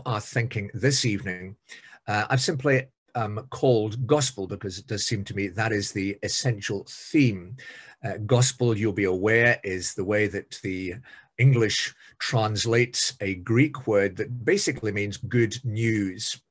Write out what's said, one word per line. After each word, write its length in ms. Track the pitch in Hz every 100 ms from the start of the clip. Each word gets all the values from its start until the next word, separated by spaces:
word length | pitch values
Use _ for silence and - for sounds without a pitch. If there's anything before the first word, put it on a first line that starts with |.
our 160 | 127 107
thinking 500 | - 123 117 110 101
this 320 | - 127 139 117
evening, 500 | 101 95 92 92 101 _ - - - -
uh, 200 | 104 -
I've 140 | 135
simply, 460 | 156 147 143 135 - _ _
um, 320 | 120 107 107 -
called 580 | - 139 117 107 117 120
gospel 400 | 147 131 - 92
because 320 | 101 101 92
it 80 | -
does 200 | 104 -
seem 180 | 107
to 100 | 98
me 140 | 98 98
that 240 | 90 113
is 180 | 104 101
the 280 | 104 98 98
essential 640 | 104 - 127 104 - 98 -
theme. 640 | - - 156 127 95 87 127 - - - -
Uh, 140 | 104 98 104
gospel, 500 | 123 127 - 123 104
you'll 160 | 110
be 120 | 95
aware, 540 | 95 92 104 117 120 -
is 300 | 101 92 -
the 100 | -
way 220 | 95 104 104
that 340 | 98 - -
the 340 | 98 92 92 87 - - _ -
English 560 | 131 120 107 - - - - -
translates 960 | - 117 110 107 113 117 123 - - -
a 140 | 98 92
Greek 500 | 90 113 151 143 113
word 300 | 101 98 98
that 280 | 107 123
basically 480 | 113 196 175 131 107
means 240 | 101 101 101
good 400 | 98 120 113 -
news, 720 | 120 107 113 110 95 95 - - _